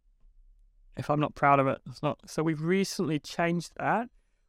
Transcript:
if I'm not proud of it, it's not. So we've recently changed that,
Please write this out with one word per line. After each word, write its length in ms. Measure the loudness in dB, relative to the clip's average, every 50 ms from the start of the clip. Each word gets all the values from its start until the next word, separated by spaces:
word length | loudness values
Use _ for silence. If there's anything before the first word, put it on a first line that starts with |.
| _ _ _ _ -20 -20 -20 -20 -20 -20 -20 _ -20 _ _ _ -20 -14 -10
if 140 | -6 -4 -2
I'm 100 | 0 0
not 140 | 0 0 0
proud 260 | 2 4 6 6 6
of 60 | 4 2
it, 140 | 0 -2 -6 -12
it's 160 | -10 -6 -4
not. 160 | -4 -4 -6 -8 -8
So 140 | -6 -2 -2
we've 180 | -2 -2 -2
recently 560 | -2 0 0 2 0 0 -2 -2 -2 -2 -2 -2
changed 540 | -4 -6 -4 -2 0 0 0 -2 -4 -6 -8 -6
that, 320 | -2 -2 -2 -2 -2 -6 -12 _ _ _ _ _ _